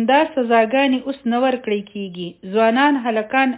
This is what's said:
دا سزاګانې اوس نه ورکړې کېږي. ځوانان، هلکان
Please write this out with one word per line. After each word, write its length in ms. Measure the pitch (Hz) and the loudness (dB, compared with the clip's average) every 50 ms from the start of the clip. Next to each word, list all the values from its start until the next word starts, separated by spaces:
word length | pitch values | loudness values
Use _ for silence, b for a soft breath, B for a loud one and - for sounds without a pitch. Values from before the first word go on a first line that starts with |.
| 226 | 2
دا 140 | 233 262 294 | 2 2 2
سزاګانې 760 | 320 320 320 269 240 226 240 233 220 214 254 269 277 269 254 254 | 2 0 -2 -2 0 2 2 2 2 2 2 0 2 2 0 -2
اوس 180 | - 277 269 - - 233 | -4 -6 -10 -6 -4 -2
نه 60 | 233 240 | -2 0
ورکړې 400 | 262 262 254 247 - 220 208 202 202 - | 0 0 -2 -2 -4 -4 -4 -4 -6 -8
کېږي. 400 | - 202 196 190 175 180 175 175 175 _ - 185 | -10 -10 -10 -10 -10 -10 -10 -12 -12 _ -12 -4
ځوانان، 420 | 196 220 226 226 233 262 285 294 285 | 0 2 2 2 4 4 4 2 2
هلکان 520 | 262 233 247 220 220 214 - 269 262 269 254 247 | 0 0 -2 -2 -2 -2 -2 0 0 0 0 -2